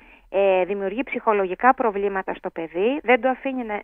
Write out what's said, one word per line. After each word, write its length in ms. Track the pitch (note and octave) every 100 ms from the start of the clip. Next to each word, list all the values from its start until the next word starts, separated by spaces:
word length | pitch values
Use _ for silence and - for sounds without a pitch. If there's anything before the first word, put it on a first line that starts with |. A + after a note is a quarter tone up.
| - - _
ε, 360 | F#3+ G3 F#3 F3+
δημιουργεί 380 | G3+ G3 G#3
ψυχολογικά 720 | C4 B3+ A3+ G#3 F#3+ F3+ B3
προβλήματα 600 | - B3 G3+ G3+ G3 F#3+
στο 160 | - F#3
παιδί, 500 | - E3 E3+ G#3+ C#4+
δεν 180 | G#3 B3
το 80 | B3+
αφήνει 340 | B3+ C4+ C4
να 180 | A3+ G#3